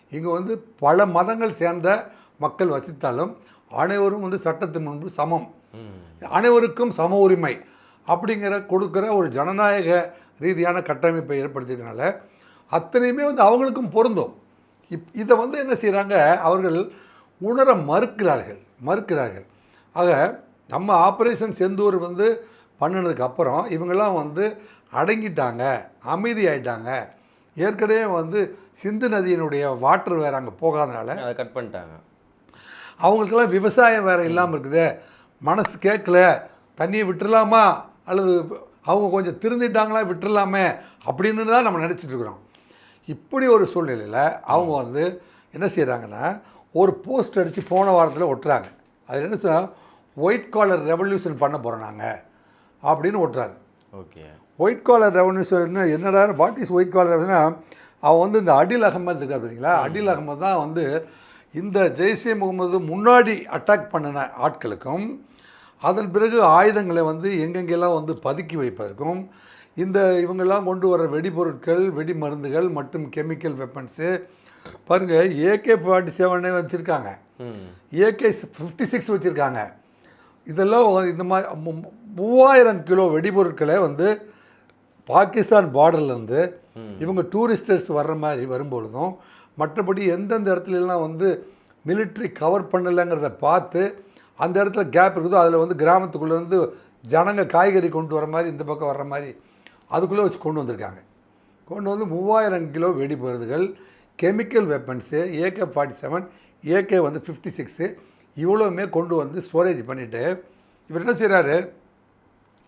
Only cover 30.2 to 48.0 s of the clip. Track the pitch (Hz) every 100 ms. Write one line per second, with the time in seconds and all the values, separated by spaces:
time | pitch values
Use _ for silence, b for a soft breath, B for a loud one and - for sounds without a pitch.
30.2 | 147 135 123 101 160 151 143 117 113 170
31.2 | 127 120 117 127 117 90 82 80 _ _
32.2 | _ _ _ B B B B B 170 220
33.2 | 202 226 233 190 202 208 240 220 190 180
34.2 | 165 175 175 151 131 160 160 - B B
35.2 | B B 139 190 196 - 190 214 - 180
36.2 | 180 131 - B B - 165 214 196 165
37.2 | 202 220 208 226 202 151 - _ - 185
38.2 | 190 175 160 - - _ - 196 202 196
39.2 | 175 - 226 240 240 220 214 220 196 175
40.2 | 196 208 196 196 180 - B B - 135
41.2 | 208 214 220 240 226 175 165 175 151 127
42.2 | 110 98 _ b b b b b - -
43.2 | - 269 262 220 180 180 156 120 104 117
44.2 | 151 - - 151 175 143 117 139 175 180
45.2 | b b b 151 190 185 135 120 110 104
46.2 | 147 208 b b b 165 190 - - 262
47.2 | - 196 175 - - 180 196 175